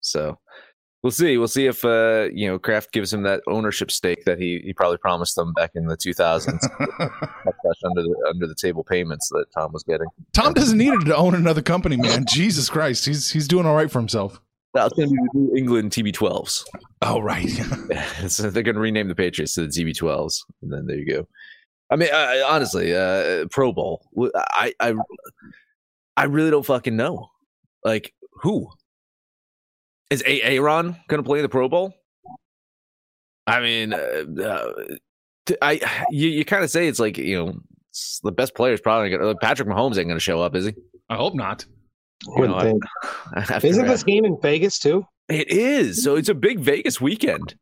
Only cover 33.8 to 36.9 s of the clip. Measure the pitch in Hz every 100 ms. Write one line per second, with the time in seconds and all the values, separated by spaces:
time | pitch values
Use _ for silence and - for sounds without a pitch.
33.8 | 110 95 67 67 76 71 - 90 58 -
34.8 | 53 - _ _ _ _ - 190 143 151
35.8 | - - 151 147 160 151 147 202 170 165
36.8 | 170